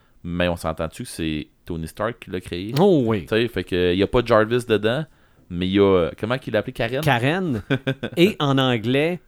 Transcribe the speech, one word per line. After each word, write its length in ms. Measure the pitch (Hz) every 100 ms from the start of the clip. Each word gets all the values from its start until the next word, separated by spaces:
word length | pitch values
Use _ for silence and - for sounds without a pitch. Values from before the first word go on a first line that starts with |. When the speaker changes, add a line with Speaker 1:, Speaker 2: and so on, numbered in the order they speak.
| _ _
Speaker 1:
Mais 260 | 87 87 87
on 80 | 85
s'entend-tu 480 | 82 80 80 -
que 40 | 123
c'est 400 | - 80 76 - _
Tony 240 | - 82 80
Stark 300 | - 107 -
qui 60 | -
l'a 100 | 92
créé ? 340 | - 87 101 139
Speaker 2:
Oh 240 | 202 160 113
oui. 160 | 107
Speaker 1:
Tu 60 | 73
sais, 200 | 110 120
fait 160 | 95
que, 100 | 90
euh, 180 | 90 90
il 40 | 92
y 40 |
a 40 | 95
pas 140 | 127
Jarvis 440 | 113 110 110 123 117
dedans, 380 | 107 110 131 160 _ _ _ -
mais 180 | 87 92
il 60 |
y 60 | 101
a, 20 |
euh, 280 | 98 92 80 -
comment 160 | 107 131
qu'il 160 | -
l'a 60 | 107
appelé, 140 | 117
Karen ? 260 | 127 113 131
Speaker 2:
Karen. 640 | 156 120 131 180 180 110 - 131 -
Speaker 1:
<laughs> 280 | 131 117 -
Speaker 2:
Et 180 | 190 -
en 180 | 143 135
anglais, 640 | 131 120 110 135 156 175